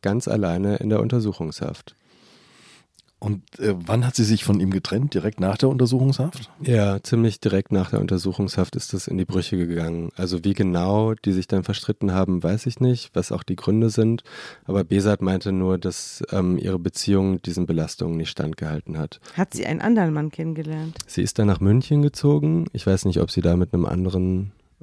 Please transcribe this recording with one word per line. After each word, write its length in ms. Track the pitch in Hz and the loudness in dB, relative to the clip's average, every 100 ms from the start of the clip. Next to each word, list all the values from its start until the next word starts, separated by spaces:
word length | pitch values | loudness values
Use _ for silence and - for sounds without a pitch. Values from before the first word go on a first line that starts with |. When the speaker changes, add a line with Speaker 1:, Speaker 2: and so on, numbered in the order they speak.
Speaker 1:
ganz 260 | 101 107 107 | -2 -2 0
alleine 480 | 107 95 85 98 104 | 0 0 0 0 0
in 140 | 107 | 0
der 100 | 107 | 2
Untersuchungshaft. 960 | 110 120 107 - 82 - - - - - _ _ _ _ _ _ - - _ _ _ _ | 2 0 0 -4 -6 -6 -8 -8 -16 -20 _ _ _ _ _ _ -20 -20 _ _ _ _
Speaker 2:
Und, 380 | 104 101 - - | -4 -4 -8 -4
äh, 160 | 107 92 85 | -2 -2 0
wann 200 | 113 123 | 0 2
hat 100 | 123 | 2
sie 100 | 107 | 2
sich 180 | 110 | 2
von 160 | - 101 | 2 2
ihm 100 | 95 | 2
getrennt? 440 | 95 - 104 139 | 0 0 -2 0
Direkt 260 | 95 98 104 | 0 -2 0
nach 180 | 92 104 | 0 2
der 120 | 135 | 2
Untersuchungshaft? 840 | 131 123 127 135 135 147 - 117 - | 4 2 4 2 2 -2 -6 -16 -6
Speaker 1:
Ja, 420 | - 117 101 98 | 2 4 4 0
ziemlich 380 | - 117 113 - | 0 2 2 2
direkt 320 | 107 95 - | 0 0 2
nach 200 | 98 95 | 0 2
der 100 | 104 | 0
Untersuchungshaft 760 | 95 92 95 90 98 - 92 - | 0 0 -2 -2 -2 0 -2 -4
ist 160 | - | -6
das 160 | 95 - | -6 -4
in 100 | 92 | -2
die 60 | |
Brüche 320 | 92 92 87 92 | 0 -2 0 -2
gegangen. 540 | 85 85 82 85 85 - | 0 -2 -2 -4 -6 -6
Also 260 | 92 90 | -4 -2
wie 100 | 95 | 0
genau 600 | 101 98 87 90 104 110 | 2 2 2 2 2 2
die 180 | 110 101 | 0 0
sich 160 | 92 92 | 0 0
dann 160 | 98 | 0
verstritten 480 | 92 101 - 104 101 | 0 -4 -4 -2 0
haben, 320 | 92 92 90 | 2 0 0
weiß 220 | 82 107 127 | 0 -2 -4
ich 160 | - | 0
nicht, 300 | 127 123 - | 0 0 -2
was 180 | - - | -4 -4
auch 120 | - | -4
die 120 | - 90 | -6 -4
Gründe 340 | - 110 113 | 0 2 2
sind. 340 | 107 113 117 - - - - - | 4 2 0 -6 -18 -18 -14 -4
Aber 180 | 98 | -2
Behzad 380 | 85 101 101 101 | 2 2 2 2
meinte 320 | 92 95 101 | 0 0 0
nur, 240 | 92 92 92 | 0 0 0
dass, 440 | 92 - - - - | -2 -6 -10 -10 -4
ähm, 240 | 98 90 90 | 0 2 0
ihre 220 | 90 92 | 0 -2
Beziehung 600 | 85 - - 98 95 92 | -4 -4 2 4 4 0
diesen 240 | - 87 82 | -4 -4 0
Belastungen 520 | 82 80 - 87 82 | 0 -2 -4 -4 -4
nicht 120 | 80 | -6
standgehalten 680 | - 78 78 80 78 - 78 | -6 -6 -6 -6 -6 -6 -8
hat. 240 | 73 - - - | -8 -10 -10 -6
Speaker 3:
Hat 160 | 196 | -4
sie 120 | - - | -4 -6
einen 140 | 156 | -2
anderen 340 | 214 226 170 | 0 2 2
Mann 160 | 151 151 | 0 -4
kennengelernt? 680 | - 165 160 156 156 160 - - | -6 -6 -6 -8 -8 -8 -12 -8
Speaker 1:
Sie 140 | - | -4
ist 180 | 107 - | -2 2
dann 80 | 104 | 2
nach 140 | 92 | 4
München 400 | 95 117 - 147 | 4 2 4 2
gezogen. 640 | 147 - 143 147 151 165 - | 2 2 2 4 2 0 -2
Ich 120 | - - | -2 0
weiß 200 | 95 98 | 2 2
nicht, 160 | 87 | 2
ob 100 | 82 | 0
sie 80 | - | 2
da 160 | 87 87 | 2 2
mit 180 | 90 | 2
einem 120 | 90 85 | 0 0
anderen, 640 | 87 92 90 92 92 98 - _ - | 0 0 0 0 0 -4 -10 _ -12